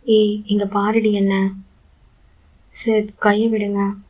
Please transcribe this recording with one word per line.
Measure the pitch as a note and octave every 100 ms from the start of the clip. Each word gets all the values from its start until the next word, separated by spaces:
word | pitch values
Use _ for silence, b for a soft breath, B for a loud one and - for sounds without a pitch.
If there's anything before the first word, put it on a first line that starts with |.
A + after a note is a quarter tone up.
| -
"ஏய், | G#3+ G#3+ G#3 -
இங்க | G3+ G3
பாருடி | G3+ G3+ A3+ G#3+
என்ன." | G3+ G3 F#3+ G3 F#3+ - _ _ _ _ _ _ _ _ _ _
"சித், | - A3+ A3 G#3+ -
கையை | G#3+ G#3 A3+
விடுங்க." | A3 G3+ G3+ G3+ G3+ -